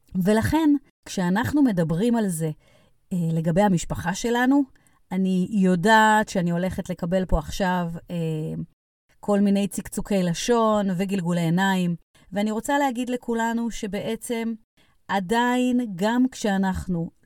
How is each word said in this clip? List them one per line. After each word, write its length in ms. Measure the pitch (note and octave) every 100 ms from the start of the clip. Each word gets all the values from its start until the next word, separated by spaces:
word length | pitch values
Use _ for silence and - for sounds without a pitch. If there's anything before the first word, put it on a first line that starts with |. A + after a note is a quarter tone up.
| _ F#3
ולכן, 460 | F3+ G#3+ G#3 D4+ D#4+ C#4+ _ _ -
כשאנחנו 540 | - F3+ F#3+ - D4
מדברים 540 | C4+ F3+ D#3+ E3 A#3+ A#3
על 120 | G#3
זה, 220 | D#3+ D#3+ D3+ _ _ _ _ -
אה, 60 | F3+ E3
לגבי 300 | D#3+ D#3+ E3+
המשפחה 520 | G#3 F3 - - E3+
שלנו, 480 | G3 A#3+ A#3+ B3+ C#4 C4+ _ _ _ -
אני 360 | F#3 F#3+ F#3 F3+
יודעת 800 | G#3 F#3 F#3 F#3+ A3 G#3+ G#3+ G#3+
שאני 220 | G3 F3
הולכת 400 | E3+ F#3 F3 F#3
לקבל 340 | F3 E3+ F#3+
פה 140 | F#3 E3
עכשיו, 480 | D3 - F#3+ F3+ E3+ E3+ -
אה, 60 | F3 D#3+ D#3 D#3+ D#3+ E3 _ _ _ _ _
כל 200 | - G3+
מיני 280 | G3+ G3 G3+
צקצוקי 540 | - - - - G3
לשון 640 | F3+ E3 - A#3+ A3 G#3+ G3 F3
וגלגולי 440 | G3 G3 E3+ F3
עיניים, 560 | E3 E3+ G3 F#3 F3 E3+ _ _ -
ואני 180 | F#3+ G#3+
רוצה 280 | G#3+ - C#4+
להגיד 320 | C#4 A#3 B3
לכולנו 600 | B3 - A3+ A3+ A#3 A#3
שבעצם 840 | - G#3+ G3 - A3+ - A#3 A3+ A3 _ _ _ _ -
עדיין, 720 | G3 F3+ A3+ A#3+ B3 B3+ B3 A#3+
גם 340 | F3+ G#3 B3 B3+
כשאנחנו 800 | - G#3+ F#3+ F#3+ F3+ - F3 E3 -